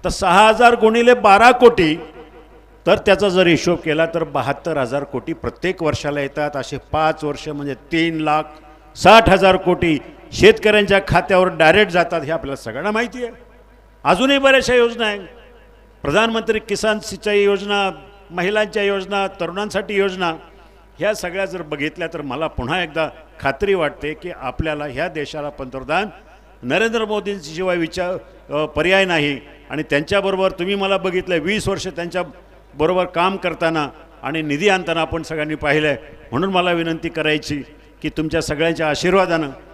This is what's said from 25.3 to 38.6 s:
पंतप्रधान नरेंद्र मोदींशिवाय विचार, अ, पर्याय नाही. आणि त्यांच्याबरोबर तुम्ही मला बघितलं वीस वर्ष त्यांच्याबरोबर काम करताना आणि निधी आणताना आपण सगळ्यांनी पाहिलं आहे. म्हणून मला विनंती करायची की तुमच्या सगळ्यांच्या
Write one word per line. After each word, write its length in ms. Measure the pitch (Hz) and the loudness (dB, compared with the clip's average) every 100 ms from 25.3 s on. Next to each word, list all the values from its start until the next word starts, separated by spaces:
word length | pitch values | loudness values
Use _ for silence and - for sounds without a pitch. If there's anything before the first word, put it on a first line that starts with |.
| 156 147 | -8 -12
पंतप्रधान 580 | 143 131 131 127 160 208 175 - - - - | -12 -12 -12 -4 -4 -4 -12 -20 -20 -20 -14
नरेंद्र 420 | 123 160 226 226 220 | -4 0 0 -2 -4
मोदींशिवाय 720 | 214 190 202 147 160 185 175 | -4 -6 -10 -10 -6 -4 -2
विचार, 360 | 160 180 180 185 - - - | -4 -4 -6 -6 -12 -20 -8
अ, 120 | 143 151 | -6 -4
पर्याय 400 | 151 170 190 190 | -2 2 2 2
नाही. 340 | 165 147 135 - - - | 0 -2 -4 -12 -20 -12
आणि 140 | 143 156 | -10 -2
त्यांच्याबरोबर 640 | 147 151 202 196 190 190 | -4 0 -2 -2 -2 -2
तुम्ही 240 | 185 175 202 | -2 -6 -4
मला 220 | 190 196 | -2 -2
बघितलं 400 | 185 180 175 170 | -2 -4 -2 -2
वीस 280 | 156 208 196 | -2 -2 -2
वर्ष 200 | 190 185 | -6 -8
त्यांच्याबरोबर 1160 | 160 170 180 175 - - - - 139 156 185 180 | -10 -8 -6 -8 -12 -20 -20 -20 -2 0 0 -2
काम 320 | 170 180 190 | 0 0 0
करताना 520 | 180 156 165 160 139 - - - | -6 -2 -2 -2 -4 -10 -20 -12
आणि 180 | 131 160 | -8 -6
निधी 280 | 156 143 202 | -4 0 2
आणताना 320 | 190 165 165 | 0 -2 -4
आपण 200 | 160 165 | -2 -6
सगळ्यांनी 340 | 160 160 151 151 | -8 -6 -6 -4
पाहिलं 320 | 151 151 151 | 0 0 0
आहे. 100 | 139 - - - | -2 -8 -20 -6
म्हणून 180 | 127 196 | -4 -2
मला 220 | 185 180 | 0 0
विनंती 380 | 170 165 165 165 | -2 -2 -4 -6
करायची 540 | - 156 151 151 147 123 - - _ | -4 -2 -2 -2 -8 -8 -18 -20 _
की 80 | 156 | -8
तुमच्या 320 | - 156 160 | -6 -2 -2
सगळ्यांच्या 480 | 147 147 | -4 -2